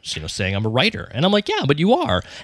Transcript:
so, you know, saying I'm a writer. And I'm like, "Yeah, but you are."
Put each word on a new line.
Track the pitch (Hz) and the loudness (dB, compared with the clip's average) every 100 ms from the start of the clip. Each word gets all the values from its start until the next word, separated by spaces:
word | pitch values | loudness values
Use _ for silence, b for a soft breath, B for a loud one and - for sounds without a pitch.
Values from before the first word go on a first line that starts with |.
so, | - - | -12 -10
you | |
know, | 80 | -8
saying | - 95 98 | -4 -2 0
I'm | 110 | 0
a | |
writer. | 120 208 - - | 2 2 0 -6
And | 117 | -2
I'm | 180 | 2
like, | 208 269 | 2 0
"Yeah, | 415 135 | 0 0
but | 147 | 2
you | 190 | 4
are." | 311 311 90 - B | 2 2 0 -2 B